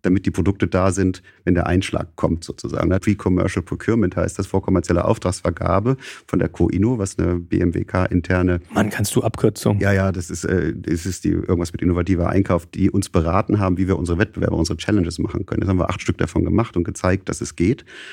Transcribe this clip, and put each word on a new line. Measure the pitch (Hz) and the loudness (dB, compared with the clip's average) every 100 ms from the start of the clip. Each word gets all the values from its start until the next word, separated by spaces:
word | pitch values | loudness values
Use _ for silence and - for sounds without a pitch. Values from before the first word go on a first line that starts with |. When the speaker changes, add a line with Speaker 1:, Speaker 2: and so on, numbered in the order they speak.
Speaker 1:
damit | 95 95 - | 0 0 0
die | |
Produkte | 90 87 101 92 | 0 0 0 0
da | 92 95 | 2 2
sind, | 87 95 92 - - | 2 0 -2 -10 -6
wenn | - 87 | 0 0
der | 80 | 2
Einschlag | 92 - - - - | 0 0 -4 -6 -4
kommt | 82 80 | -2 -2
sozusagen. | - - - 71 85 | -6 -10 -6 -2 0
Pre-Commercial | 95 - 101 - 92 95 95 | 2 2 0 2 0 0 -2
Procurement | 85 - - 113 92 87 | -4 -4 0 2 0 0
heißt | 87 - | -2 -2
das, | 98 | -4
vorkommerzielle | 95 - 92 85 87 - | -2 0 0 2 2 2
Auftragsvergabe | - 90 92 87 85 90 87 110 135 - - - | 0 -2 -2 -2 -2 0 2 2 -2 -4 -18 -4
von | 92 | -2
der | 90 | -2
coinno, | - 87 - 107 123 | 0 0 2 0 0
was | 98 - | -4 -2
eine | 87 90 | -2 -2
B | 87 92 | -2 0
M | 90 | 0
W | 87 | 0
K | 92 95 87 | -2 0 2
interne | 90 82 92 90 87 - | 0 2 2 2 0 -2
Speaker 2:
Mann, | - 104 | 0 0
kannst | - 104 - | 0 -2 0
du | |
Abkürzungen? | 113 - 117 - 117 107 | 0 2 0 2 0 2
Speaker 1:
Ja, | 101 | 2
ja, | 98 95 | 2 2
das | 92 85 | -2 -6
ist, | 85 - | -6 -2
äh, | 92 80 85 | 0 0 -2
das | - 82 90 | -2 -2 -2
ist | 90 | -2
die, | - | 0
irgendwas | 87 87 90 85 | 0 2 0 0
mit | - | -2
innovativer | 90 87 85 90 85 | 0 2 2 2 2
Einkauf, | 85 101 87 - | 2 2 0 -2
die | - 95 | 0 2
uns | 104 101 | 2 0
beraten | 90 80 92 - 107 | 0 2 2 2 2
haben, | 95 87 | 2 2
wie | 92 | 0
wir | 92 | 0
unsere | 87 87 | 0 0
Wettbewerber, | 107 - - 85 | 0 0 0 0
unsere | 80 80 | 0 -2
Challenges | - 104 87 - | 0 0 0 -2
machen | - - 92 | -4 -4 -4
können. | - | -2
Jetzt | 98 | 0
haben | 92 | 0
wir | - | 0
acht | - | -2
Stück | - - | -4 -2
davon | - - 87 | -2 0 0
gemacht | 92 117 87 | 0 0 -2
und | |
gezeigt, | 82 - 92 95 - | -4 -2 0 0 -2
dass | - | -8
es | - - | -6 0
geht. | 87 - - - - | 0 0 -6 -20 -18